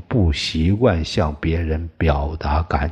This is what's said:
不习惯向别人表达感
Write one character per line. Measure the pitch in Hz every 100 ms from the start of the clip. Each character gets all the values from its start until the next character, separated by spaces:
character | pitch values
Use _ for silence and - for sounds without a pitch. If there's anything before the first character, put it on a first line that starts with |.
| -
不 | 131 87
习 | 71 - 78 82
惯 | 101 123 85 78
向 | - 78 73
别 | 80 80
人 | 80 78 82 -
表 | 80 69 73 80
达 | 76 76
感 | 80 - 82